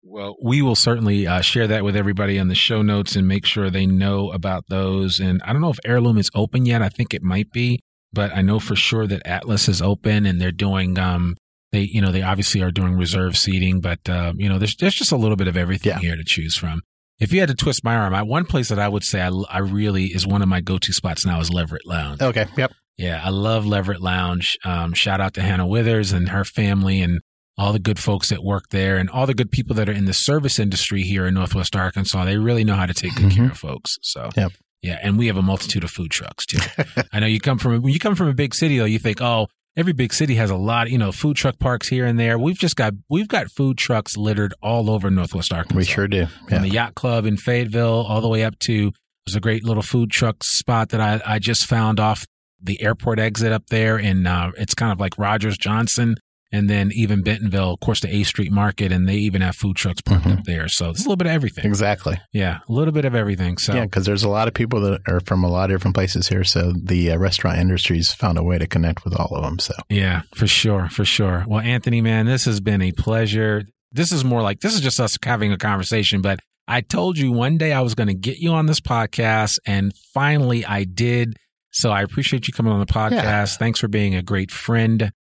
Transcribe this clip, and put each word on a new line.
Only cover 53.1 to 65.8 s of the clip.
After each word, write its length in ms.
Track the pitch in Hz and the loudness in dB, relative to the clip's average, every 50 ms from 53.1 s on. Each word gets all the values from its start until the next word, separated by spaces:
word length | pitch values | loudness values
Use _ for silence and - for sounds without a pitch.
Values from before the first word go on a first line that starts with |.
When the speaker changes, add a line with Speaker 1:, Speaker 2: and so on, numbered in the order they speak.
| 113 107 | 0 2
Speaker 1:
exit 320 | 110 110 104 107 117 113 | 0 0 0 0 0 0
up 160 | 110 107 - - | 0 -2 -2 -2
there. 280 | 110 110 110 110 113 | 0 0 2 2 2
And, 300 | 110 104 101 92 92 90 87 | 2 2 2 2 2 2 2
uh, 220 | 90 90 87 90 87 - | 2 0 -2 -2 -4 -6
it's 160 | 104 - - | -4 -4 -2
kind 180 | - 123 113 | -2 0 -2
of 80 | 98 87 | 0 -2
like 160 | 101 92 - - | -2 -4 -2 -2
Rogers 380 | 104 98 107 107 101 110 101 | -2 0 0 0 0 -2 -4
Johnson 600 | - - 101 107 110 117 113 - - 120 117 113 - _ _ _ _ _ _ | -2 -2 -2 0 0 0 0 0 2 2 0 0 -2 _ _ _ _ _ _
and 180 | - 104 101 101 | -2 0 2 2
then 200 | 104 101 98 101 104 | 2 2 2 0 2
even 280 | 113 113 101 104 98 | 0 2 2 2 2
Bentonville, 500 | 92 107 107 110 110 104 90 98 95 90 87 | 2 0 -2 0 -2 -2 0 0 0 0 -2
of 60 | - | -2
course, 200 | - - 107 - | -2 -2 -2 -2
the 80 | - 87 90 | -2 -2 0
A 80 | 104 | 0
Street 300 | 98 - - - 101 80 | 0 0 0 -2 -2 0
Market, 400 | 101 101 104 104 101 - 104 92 | 2 2 2 0 0 -2 -2 0
and 140 | 90 90 92 | 2 2 2
they 100 | 95 98 | 2 2
even 260 | 104 104 104 92 95 | 2 0 0 0 0
have 140 | 92 90 - | 0 0 -2
food 180 | - - 98 92 | -2 -4 -4 -2
trucks 240 | - - 95 92 - | -2 -2 -4 -4 -4
parked 240 | - - 98 87 - | 0 2 2 4 4
Speaker 2:
Mm-hmm. 140 | 87 98 92 | 2 2 2
Speaker 1:
up 60 | - | 0
there. 240 | - 85 80 80 82 | -2 -4 -2 -2 -2
So 180 | - - 87 | -2 -2 -2
there's 140 | 85 82 - | -2 -2 -2
a 20 | |
little 140 | 226 294 202 | -2 0 0
bit 100 | 175 180 | 0 0
of 60 | 170 | 0
everything. 340 | 160 160 135 107 - - - | 2 0 0 -2 -4 -2 -2
Speaker 2:
Exactly. 520 | 104 104 98 107 104 104 - - - 90 90 - _ | 0 0 2 2 0 0 -2 -2 -4 -4 -4 -8 _
Speaker 1:
Yeah, 280 | - 104 98 90 87 80 - | -4 -2 -2 -2 -2 -4 -6
a 60 | - | -2
little 200 | 110 131 156 160 | 0 0 0 2
bit 120 | 151 151 143 | 0 0 0
of 120 | 135 120 | 0 0
everything. 420 | 117 107 104 98 90 92 87 87 - | 0 0 0 0 0 0 -2 -2 -2
So 160 | - - - | -2 -2 0
Speaker 2:
Yeah, 120 | 123 117 101 | 0 -2 0
'cause 180 | - - 95 | 0 0 2
there's 160 | 101 101 98 | 2 0 2
a 60 | 110 104 | 2 0
lot 180 | 101 107 113 | 2 0 0
of 80 | 117 - | 0 0
people 260 | - 120 117 127 107 | -2 -2 0 0 0
that 180 | 101 98 98 - - - | 2 0 0 -2 -2 -2
are 120 | 92 90 | -2 -2
from 220 | 90 - 95 92 | 0 0 2 2
a 60 | 90 87 | 2 2
lot 220 | 87 90 95 95 | 2 0 2 0
of 40 | 95 | 0
different 220 | 90 | 0